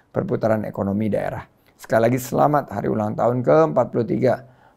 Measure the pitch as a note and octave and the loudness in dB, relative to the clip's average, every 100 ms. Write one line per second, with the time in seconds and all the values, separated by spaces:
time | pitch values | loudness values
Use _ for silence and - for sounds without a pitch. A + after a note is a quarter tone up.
0 | _ - B2+ B2 A2+ A2 - - G2+ G2+ | _ -6 -4 -2 0 0 -2 -6 -4 -2
1 | A2 G2+ F#2+ - - _ _ _ - A2+ | -2 -2 -4 -8 -12 _ _ _ -2 2
2 | A2+ B2+ B2+ C#3+ C#3+ D3 - G2 C3+ A#2 | 2 0 -2 2 2 2 -2 -4 -2 -2
3 | G#2+ A2 A2+ B2+ B2 D3+ D#3+ D3 A#2 B2+ | -2 0 0 2 4 4 4 2 0 -2
4 | A2 B2+ F2+ - - _ _ | -2 0 0 0 -6 _ _